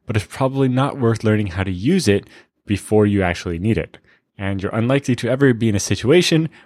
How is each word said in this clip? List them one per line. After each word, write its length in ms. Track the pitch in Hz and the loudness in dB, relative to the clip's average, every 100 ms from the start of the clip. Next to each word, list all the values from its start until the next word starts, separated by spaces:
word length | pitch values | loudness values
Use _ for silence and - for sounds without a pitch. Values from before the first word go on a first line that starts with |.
| - | -6
but 100 | 107 | -4
it's 100 | - | -4
probably 420 | - 135 135 131 | -4 -2 0 0
not 280 | 127 143 139 | 2 -2 0
worth 240 | 117 110 | 0 2
learning 240 | 107 107 101 | 0 0 0
how 160 | 90 | -2
to 80 | 95 | -2
use 360 | 90 117 190 110 | 0 0 2 2
it 200 | 98 - - _ _ - | 0 -2 -16 _ _ -6
before 380 | 98 - 107 101 | -6 0 2 4
you 140 | 101 | 2
actually 340 | 90 87 92 85 | 0 -4 -6 -4
need 180 | 107 92 | -2 -2
it. 200 | - - _ _ _ - | -4 -12 _ _ _ -10
And 240 | 98 98 | -8 -6
you're 120 | 95 | -4
unlikely 420 | 113 117 139 135 120 | -4 0 -2 0 -2
to 120 | 113 | -2
ever 240 | 135 139 | 2 2
be 140 | 113 113 | 4 0
in 80 | 104 | 0
a 40 | |
situation 680 | - 101 113 175 170 160 160 - | -2 -2 2 2 4 2 0 -8